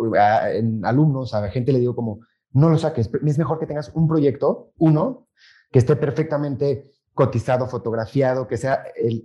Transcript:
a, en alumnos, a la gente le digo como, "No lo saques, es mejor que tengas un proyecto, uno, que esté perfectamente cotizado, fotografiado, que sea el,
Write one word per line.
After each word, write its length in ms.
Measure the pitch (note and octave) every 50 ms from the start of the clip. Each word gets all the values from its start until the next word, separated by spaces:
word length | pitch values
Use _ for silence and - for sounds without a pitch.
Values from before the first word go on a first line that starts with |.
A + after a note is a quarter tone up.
| A2+ A2+ G2 F2+
a, 320 | G#2 G#2 A2 A2+ - G#2
en 320 | C#2+ G2+ A2+ A2+ A2 G#2+ F2+
alumnos, 480 | G#2+ A#2+ C#3 D#3 D#3 C3+ C3 C3 A2+
a 80 | - G#2+
la 80 | G#2 G2
gente 240 | - C3 A#2+ C#3
le 60 | C3+ B2+
digo 180 | B2 B2 A#2+
como, 240 | B2 A#2 A2+ G2+ G2+ - _ _ _ _ _
"No 160 | - C3 D#3 E3
lo 80 | D#3+
saques, 340 | D#3 D#3+ D#3 D#3+ - A2+ - - C#3 -
es 140 | D3+ D3 D#3+
mejor 200 | D#3+ C3 D#3+ D#3
que 80 | E3
tengas 240 | - D3+ D3 D3 - -
un 120 | D#3+ E3
proyecto, 680 | D#3 E3 D#3 C#3+ C#3 - - C#3 D3+ - - - _ _
uno, 520 | - E3 D#3+ D3+ D#3 F3 C4 C4 - _ _ _ _ _ _ _ _ _ _
que 60 | - C3
esté 180 | A#2 - D3+
perfectamente 960 | - D3+ C#3 - - D3+ D#3+ D3+ C#3+ D3 C#3+ C3+ A#2+ C#3+ C#3+ C3 - - _ _ _ _ _
cotizado, 540 | - - C#3 B2+ B2 A#2 - - B2+ B2+ B2+
fotografiado, 800 | A#2 B2 A#2 - A#2 A2 A2+ A2+ - - C#3 C3+ B2+ B2+ C3 B2+
que 100 | - B2
sea 280 | A2+ - C3 C3+ - - - -
el, 240 | - A2+ A#2 A2+ A2+